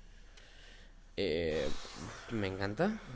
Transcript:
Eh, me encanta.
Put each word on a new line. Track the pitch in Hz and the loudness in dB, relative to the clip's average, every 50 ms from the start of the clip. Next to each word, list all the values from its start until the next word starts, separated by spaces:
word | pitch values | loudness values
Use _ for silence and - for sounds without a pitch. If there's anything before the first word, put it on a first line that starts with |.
| - - - - - - - - - - - - - - - - - - - - - - - - | -18 -16 -16 -18 -18 -18 -18 -18 -18 -18 -18 -18 -16 -16 -16 -18 -18 -18 -18 -20 -20 -6 0 2
Eh, | 101 87 76 85 85 80 76 78 67 65 - - - - - - - 110 - - - - | 4 4 4 4 4 4 4 4 4 4 4 2 2 -2 -6 -6 -6 -6 -6 -8 -6 -2
me | 120 110 101 92 | 0 0 0 0
encanta. | 95 95 98 98 104 123 170 208 214 214 - - 131 | 2 2 0 2 4 4 4 4 4 0 -4 -8 -8